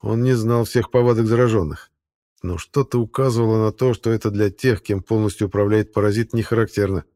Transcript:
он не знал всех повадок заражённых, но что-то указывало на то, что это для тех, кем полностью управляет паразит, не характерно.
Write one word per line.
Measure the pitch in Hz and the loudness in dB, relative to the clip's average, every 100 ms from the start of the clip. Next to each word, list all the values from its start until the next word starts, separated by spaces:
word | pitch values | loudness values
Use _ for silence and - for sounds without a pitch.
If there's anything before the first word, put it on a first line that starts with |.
он | 107 113 | -2 0
не | 123 | 2
знал | 127 110 120 | 0 2 0
всех | 113 123 113 | 0 -2 -2
повадок | 123 120 113 110 | 0 2 2 2
заражённых, | 117 123 110 82 73 - _ _ _ _ _ | 2 2 2 -2 -6 -18 _ _ _ _ _
но | 90 87 | -10 -10
что-то | - - 135 123 | -6 -4 -2 -2
указывало | 110 - 135 117 113 110 110 | -4 -2 0 2 2 2 0
на | |
то, | - 131 | 0 -2
что | 117 113 | 0 -2
это | 113 110 | -2 -2
для | 101 104 | 0 -2
тех, | 92 131 107 | 0 -2 -2
кем | - 98 | -2 -4
полностью | - 110 107 - 104 | 0 0 0 -2 -4
управляет | 101 104 107 104 | 0 2 2 0
паразит, | - 104 101 113 | 0 0 0 -2
не | 117 | -4
характерно. | 107 113 110 - 101 92 - | -2 0 0 0 -2 -2 -8